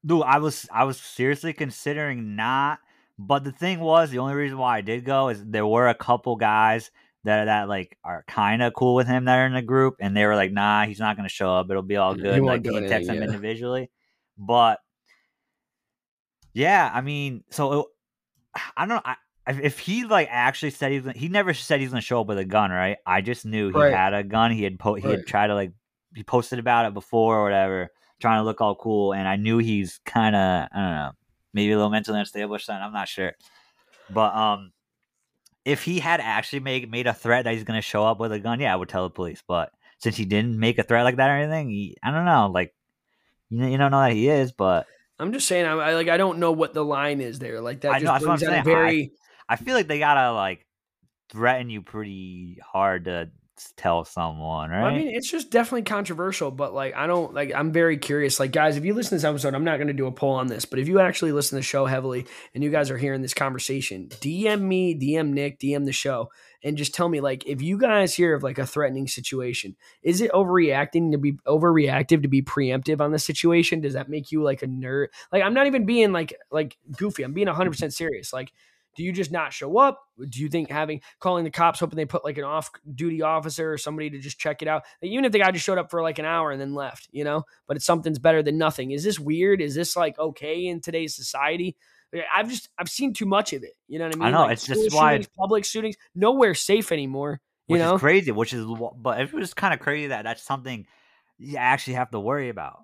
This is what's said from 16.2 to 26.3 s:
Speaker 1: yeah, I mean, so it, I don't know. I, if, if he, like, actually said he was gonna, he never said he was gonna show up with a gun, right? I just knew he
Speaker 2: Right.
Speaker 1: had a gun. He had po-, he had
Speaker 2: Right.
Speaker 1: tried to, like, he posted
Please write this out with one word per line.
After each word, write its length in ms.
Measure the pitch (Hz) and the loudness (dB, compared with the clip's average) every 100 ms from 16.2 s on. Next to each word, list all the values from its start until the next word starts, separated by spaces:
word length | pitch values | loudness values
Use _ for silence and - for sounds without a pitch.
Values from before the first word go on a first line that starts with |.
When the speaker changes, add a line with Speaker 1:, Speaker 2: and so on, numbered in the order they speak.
| _ _ _ | _ _ _
Speaker 1:
yeah, 360 | 110 156 196 143 | -2 4 4 4
I 80 | 123 | 0
mean, 420 | 135 147 143 120 _ | -4 -6 -6 -8 _
so 320 | - 139 143 | -2 0 0
it, 800 | - _ _ _ _ _ _ - - - | -2 _ _ _ _ _ _ -14 -10 -6
I 80 | |
don't 100 | 185 | -2
know. 60 | 233 | -2
I, 140 | - 127 _ _ - | -4 -10 _ _ -6
if, 120 | 135 | -2
if 200 | 143 - | -2 -2
he, 260 | - 220 | -4 -4
like, 240 | 233 208 147 | 2 2 2
actually 380 | 120 123 - 151 | 2 0 0 -6
said 220 | - 139 | -4 -4
he 60 | 139 | -2
was 80 | 131 | -6
gonna, 100 | 113 | -8
he 100 | 160 | -2
never 260 | 202 190 | 0 0
said 260 | 143 - 147 | -2 0 0
he 40 | |
was 60 | 131 | 0
gonna 100 | 123 | -4
show 200 | - 120 | 0 0
up 60 | 107 | 0
with 100 | 98 | -2
a 80 | |
gun, 260 | 95 107 101 | 2 2 2
right? 260 | 90 92 101 | 2 0 -2
I 140 | - 92 | 0 0
just 260 | 101 120 | 0 -6
knew 240 | 113 110 101 | -4 -2 0
he 80 | 120 | 4
Speaker 2:
Right. 160 | 143 | 4
Speaker 1:
had 200 | 95 95 | 6 2
a 100 | 101 | 0
gun. 280 | 101 110 117 | 0 2 2
He 120 | 110 | 2
had 160 | 101 92 | -2 -2
po-, 160 | 107 | -2
he 60 | 104 | 0
had 160 | 135 98 | -2 -2
Speaker 2:
Right. 100 | - | 0
Speaker 1:
tried 200 | 104 104 | 0 2
to, 80 | |
like, 180 | 101 95 - _ _ _ | 0 -2 -8 _ _ _
he 80 | 139 | -18
posted 340 | 101 | 0